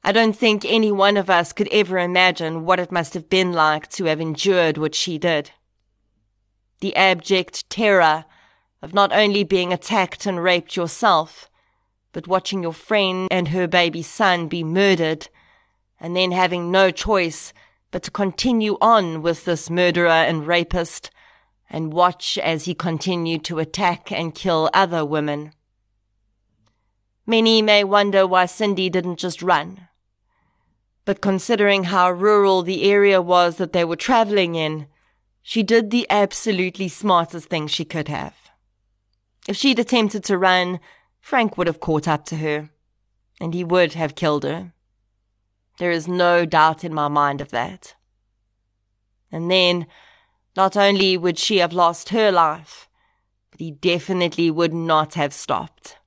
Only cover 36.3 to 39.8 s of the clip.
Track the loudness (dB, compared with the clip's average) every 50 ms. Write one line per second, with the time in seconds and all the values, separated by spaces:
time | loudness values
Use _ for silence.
36.3 | 0 -2 -2 0 0 0 -2 -4 -4 -6 -8 -8 -6 -4 0 2 2 2 2 -2
37.3 | -8 -14 -10 _ -6 -6 -4 -4 -6 -6 -6 -6 -6 -8 -6 -6 -8 -8 -8 -10
38.3 | _ _ _ _ _ _ _ _ _ _ _ _ _ _ _ _ _ _ _ _
39.3 | _ _ _ -10 -8 0 0 2 2 2